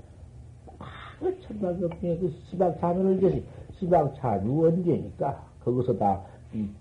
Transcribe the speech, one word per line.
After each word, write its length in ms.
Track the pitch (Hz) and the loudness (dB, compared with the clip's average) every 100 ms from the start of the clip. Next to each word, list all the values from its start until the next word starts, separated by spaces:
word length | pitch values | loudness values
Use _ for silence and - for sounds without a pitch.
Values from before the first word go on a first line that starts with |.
| - - - - - - - - | -20 -20 -20 -20 -20 -20 -20 -18
아, 80 | - - - - | -16 -16 -18 -6
그 220 | 349 370 | -4 -4
천만법중에 800 | - 214 180 175 170 - 175 170 | -8 -6 -4 -2 -4 -2 -4 -2
그 120 | 180 - - | -2 -4 -8
시박참여를 680 | 175 180 151 175 175 190 185 | 0 0 2 0 2 2 4
이제 240 | 185 143 - - - - | 2 2 -4 -14 -18 -6
시박참여 760 | 175 175 143 - 127 98 104 | 2 4 4 0 -2 0 0
원죄니까 880 | 151 165 170 175 120 - - 151 - - - | 4 4 4 2 0 -2 -4 -4 -4 -12 -6
거기서 320 | 120 123 120 101 | 0 2 2 2
다 360 | 104 95 - - - | 2 2 -2 -18 -10
이 140 | 110 101 - | -6 -6 -6